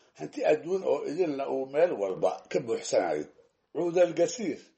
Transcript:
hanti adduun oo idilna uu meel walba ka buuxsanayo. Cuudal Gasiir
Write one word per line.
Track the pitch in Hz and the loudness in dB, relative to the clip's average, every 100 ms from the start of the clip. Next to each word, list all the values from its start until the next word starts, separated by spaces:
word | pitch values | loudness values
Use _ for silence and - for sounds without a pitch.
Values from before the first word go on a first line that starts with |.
| _ - | _ -14
hanti | 156 285 160 | -12 -2 2
adduun | 151 156 190 | 2 2 -2
oo | - 143 139 | 0 0 0
idilna | 151 175 139 139 | -2 0 -2 -2
uu | 135 135 | -4 -2
meel | 143 175 | 2 2
walba | 123 98 85 92 - - | 2 -2 0 -2 -2 -4
ka | 175 | -4
buuxsanayo. | 120 110 - 117 85 76 76 - _ _ _ 143 | -2 -4 0 0 2 -2 -4 -12 _ _ _ -4
Cuudal | 175 170 175 | 0 4 4
Gasiir | 151 170 - 190 - - | 4 0 0 -6 -6 -10